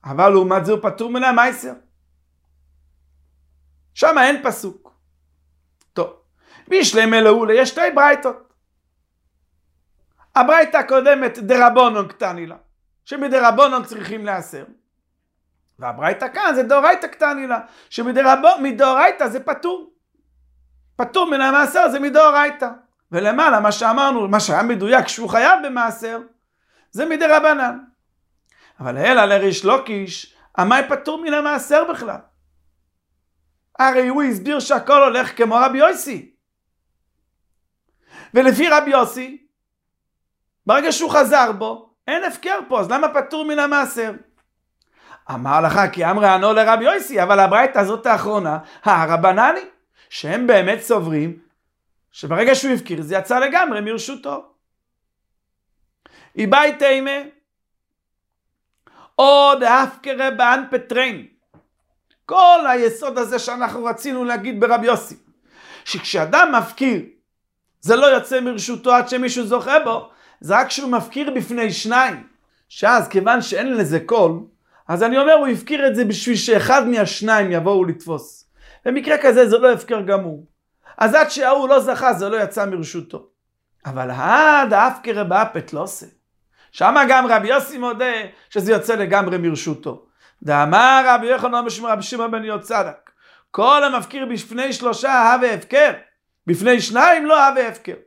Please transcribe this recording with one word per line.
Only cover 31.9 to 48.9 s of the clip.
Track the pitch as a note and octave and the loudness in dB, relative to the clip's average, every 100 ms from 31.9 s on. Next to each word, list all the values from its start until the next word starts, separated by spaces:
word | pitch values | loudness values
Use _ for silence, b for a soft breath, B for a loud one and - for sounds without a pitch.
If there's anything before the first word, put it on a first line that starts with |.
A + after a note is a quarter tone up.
בכלל. | D#4+ A3+ - _ _ _ _ _ _ _ _ _ _ _ _ _ _ _ - | -6 -10 -14 _ _ _ _ _ _ _ _ _ _ _ _ _ _ _ -2
הרי | C4 B3+ B3+ | 0 2 0
הוא | C#4 | -2
הסביר | C#4+ G3+ G3 D4 | -2 -4 -6 -6
שהכל | - C4+ - C#4+ | -2 -4 4 4
הולך | C4+ A#3+ B3+ - | 4 2 -6 -2
כמו | A#3 | 0
רבי | A3+ C4 B3+ | 2 0 2
יוסי. | E4 F#4 C#4+ F#3+ - _ _ _ _ _ _ _ _ _ _ _ _ _ _ _ _ _ B B B | 2 2 -10 -12 -16 _ _ _ _ _ _ _ _ _ _ _ _ _ _ _ _ _ B B B
ולפי | A#3 C4 A#3+ E4 | 2 4 2 2
רבי | D4+ C#4+ | 2 2
יוסי, | C4+ A#3+ C4 C4 C#4+ _ _ _ _ _ _ _ _ _ _ _ _ G3 | 0 0 -4 -14 -16 _ _ _ _ _ _ _ _ _ _ _ _ 0
ברגע | C4 D#4 | 0 0
שהוא | - D#4+ | -4 0
חזר | D4 B3+ C#4+ A#3 | 0 4 4 2
בו, | G3+ A3 A3+ _ _ - | -2 -10 -10 _ _ -8
אין | E4 | -6
הפקר | F#4+ - F4+ G4 C4+ | -6 -8 -6 -6 -4
פה, | B3 | -4
אז | F3+ | -2
למה | C4 D4+ | -2 0
פטור | D4 C#4 D#4 | -2 -4 -8
מן | D4+ D4 | -6 -4
המעשר? | C#4+ C#4+ C4+ A#3 A3 G#3 _ _ _ _ _ _ b b b b - | -2 -2 -2 -6 -10 -10 _ _ _ _ _ _ b b b b -14
אמר | - C3+ D3+ | -10 0 0
לך, | D#3+ E3+ F#3+ | 2 0 -2
כי | F3+ E3 | -2 -2
אמרי | G3+ G3+ | 2 2
ענו | F#3+ G3+ | 2 2
לרבי | A3 A3 A3+ | 2 2 2
יוסי, | B3 G4 - G#3+ | 2 0 -4 -4
אבל | F3+ G3+ | 2 4
הברייתא | F#3+ G#3 C4 A3+ | 4 2 2 0
הזאת | G3 A3 A#3+ | -2 -2 0
האחרונה, | G#3+ G#3 G#3 E3+ D#3 B B | 0 0 -4 -4 -8 B B
הרבנני, | G#3+ | 0